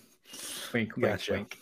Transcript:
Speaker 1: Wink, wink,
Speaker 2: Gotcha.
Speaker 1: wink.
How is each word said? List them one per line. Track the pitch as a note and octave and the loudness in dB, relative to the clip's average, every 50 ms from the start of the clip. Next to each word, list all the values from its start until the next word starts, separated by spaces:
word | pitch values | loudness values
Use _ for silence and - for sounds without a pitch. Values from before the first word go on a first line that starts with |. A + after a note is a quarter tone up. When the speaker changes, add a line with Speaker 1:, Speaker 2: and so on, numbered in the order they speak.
| - - _ _ _ - - - - - - - - - - | -10 -20 _ _ _ -18 -14 -12 -10 -8 -8 -8 -8 0 2
Speaker 1:
Wink, | A#2 A2 G#2 - B2+ | 2 2 2 0 2
wink, | |
Speaker 2:
Gotcha. | A#2 G#2+ G#2 F#2+ - - | 4 4 4 2 0 0
Speaker 1:
wink. | G2+ G2 G#2 - - - | 0 0 0 -4 -10 -16